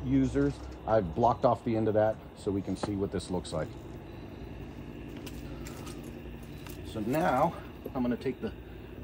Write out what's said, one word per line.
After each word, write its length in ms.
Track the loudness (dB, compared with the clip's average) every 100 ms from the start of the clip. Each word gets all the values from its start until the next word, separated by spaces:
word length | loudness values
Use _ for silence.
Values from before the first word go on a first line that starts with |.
users, 480 | 4 4 6 4 2 0 -8 -8 4
I've 260 | 4 4
blocked 320 | 4 4 6 6
off 180 | 4
the 140 | 2 2
end 100 | 4
of 60 |
that 220 | 6 6 4 -6 -6
so 120 | 0
we 140 | 0
can 120 | 0 -2
see 180 | 0
what 180 | 0 0
this 180 | -2 -2
looks 240 | -2 -2
like. 140 | -2 -4 -6 -10 -12 -12 -12 -12 -12 -10 -10 -10 -10 -10 -10 -10 -10 -10 -10 -10 -8 -10 -10 -10 -10 -10 -10 -10 -12 -12 -12 -12 -10 -8
So 100 | -4
now 520 | 0 4 6 6 4 2 -10 -10 -6
I'm 80 | 0
gonna 160 | 2 2
take 240 | 0 -2
the 100 | -4 -6 -12 -12 -12 -12